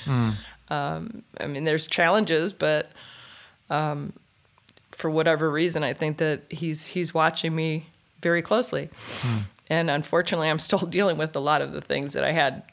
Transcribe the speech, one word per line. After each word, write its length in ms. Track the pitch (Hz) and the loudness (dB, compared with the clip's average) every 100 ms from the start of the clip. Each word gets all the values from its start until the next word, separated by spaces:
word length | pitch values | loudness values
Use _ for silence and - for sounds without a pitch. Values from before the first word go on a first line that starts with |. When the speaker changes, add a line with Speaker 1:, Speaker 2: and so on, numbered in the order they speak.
| 143 | 0
Speaker 1:
Mm. 280 | 127 113 104 - - - | 2 2 0 -8 -16 -6
Speaker 2:
Um, 540 | 151 143 160 - - - - | -4 -4 -4 -8 -12 -14 -10
I 60 | - | -6
mean, 180 | 139 156 | -2 0
there's 200 | 156 156 | 0 0
challenges, 640 | - 170 208 165 160 180 | 2 4 4 4 2 0
but, 380 | - 156 151 - - - - - - - _ - | 0 2 2 -2 -12 -20 -20 -20 -20 -20 _ -4
um, 440 | 147 151 143 - - _ _ _ _ _ - - | -2 0 -2 -8 -12 _ _ _ _ _ -20 -20
for 180 | - 160 | -6 0
whatever 400 | 156 160 151 156 | 2 4 4 2
reason, 320 | 147 175 165 | 2 0 0
I 100 | 139 | -2
think 240 | 135 156 151 | 0 -2 0
that 240 | 156 147 - | 0 0 -6
he's, 360 | 160 160 151 - | -6 -4 -4 -4
he's 260 | 180 165 | -4 -2
watching 400 | 160 160 165 165 160 | 2 2 2 -2 0
me 300 | 160 156 - _ _ - | -2 -2 -6 _ _ -4
very 180 | 170 170 | 0 2
closely. 480 | 165 220 - 143 151 - - - | 2 0 0 -4 -6 -12 -10 -6
Speaker 1:
Mm. 180 | 123 110 101 - - | -2 -2 -4 -10 -2
Speaker 2:
And 200 | 160 165 | 0 2
unfortunately, 600 | 143 151 165 - 170 156 | 0 0 0 2 0 2
I'm 100 | 156 | 0
still 200 | - 190 | 2 0
<laughs> 100 | 170 175 | 0 0
dealing 200 | 202 156 | 2 0
with 180 | 156 143 | -2 -2
a 40 | |
lot 220 | 143 147 | 2 2
of 120 | 139 | 0
the 80 | 147 | -6
things 320 | - 139 143 | -4 -4 -2
that 100 | 139 | -2
I 80 | 135 | 0
had 320 | 160 139 - - | 2 2 0 -12